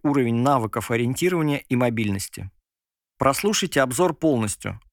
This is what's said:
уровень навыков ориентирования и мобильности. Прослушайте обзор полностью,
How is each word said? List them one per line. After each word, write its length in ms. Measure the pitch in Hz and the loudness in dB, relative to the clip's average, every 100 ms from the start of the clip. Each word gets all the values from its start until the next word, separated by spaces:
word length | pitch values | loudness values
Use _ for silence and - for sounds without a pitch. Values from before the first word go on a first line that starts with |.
уровень 320 | 147 143 120 117 | 0 2 2 2
навыков 560 | 131 139 107 117 - | 2 2 0 -6 -2
ориентирования 680 | 117 120 131 180 175 151 143 - | -2 -2 0 0 0 0 -2 -2
и 80 | 120 | 0
мобильности. 760 | 123 113 104 98 - - 95 _ _ _ _ _ _ _ | 0 0 -2 -4 -8 -12 -16 _ _ _ _ _ _ _
Прослушайте 640 | 135 135 202 214 190 143 | 2 2 0 0 0 0
обзор 320 | 131 123 180 | 0 2 0
полностью, 680 | 156 160 127 110 - 104 104 _ | 2 2 2 0 -4 -10 -10 _